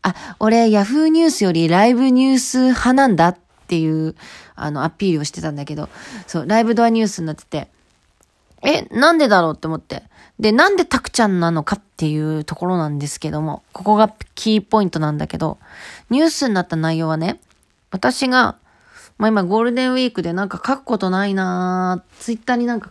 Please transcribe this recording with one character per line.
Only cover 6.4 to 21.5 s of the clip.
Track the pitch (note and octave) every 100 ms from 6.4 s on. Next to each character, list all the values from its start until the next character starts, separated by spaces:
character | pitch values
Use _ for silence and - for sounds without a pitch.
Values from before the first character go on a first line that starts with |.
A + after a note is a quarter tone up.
う、 | -
ラ | A3
イ |
ブ | A3+
ド | A3
ア | A#3
ニ | A3+
ュ |
ー | G#3+
ス | -
に | D#3+
な |
っ | D3+
て |
て、 | - D3+ - _ _ _ _ _ _ _ _ _
「え、 | B3+ D#4 - A3+
な | D4
ん | E4+
で | C4+
だ | G3
ろ | E3
う？」 | D3+
っ |
て | D#3+
思 | D#3+
っ |
て。 | - - - _ - -
で、 | G#3+
な | A#3 F#4
ん | F#4+
で |
タ | - -
ク | -
ち | -
ゃ | G#3+
ん | F#3
な | E3+
の | E3
か | D3+ G3+
っ | _ -
て | D#3
い | D3+
う | D#3 D#3
と | D3+
こ | D#3+ F3+
ろ | F3+
な | D3+
ん | D3
で | C#3+
す | -
け | D3+
ど | D3+
も、 | D#3 - _
こ | -
こ | F#3+ G#3
が | G#3+ - -
キ | - A3+ G#3+
ー |
ポ | - A3
イ |
ン | F#3+
ト | D#3+
な | D3+
ん | D3+
だ | D3+
け | E3
ど、 | D#3+ - - - - - _
ニ | B3+
ュ | D#4+
ー |
ス | - C4+
に |
な | F#3+
っ | F3
た | D#3+
内 | D#3+ D#3+
容 | D#3+
は | D#3+
ね、 | E3+ - _ _ _ _ _
私 | F#3 B3+ B3+ C4
が、 | B3+ A#3 - _ _ _ - - -
ま | G#3+
あ、 |
今 | G#3+
ゴ | F3 G#3+
ー |
ル | A#3+
デ | A#3+ B3+
ン |
ウ | B3+
ィ | B3+
ー |
ク | -
で | E3+
な | F3
ん | G3+
か | F#3+
書 | - C4+
く |
こ | - G#3+
と | F#3+
な | F#3+ G3+
い |
な | F#3+ F#3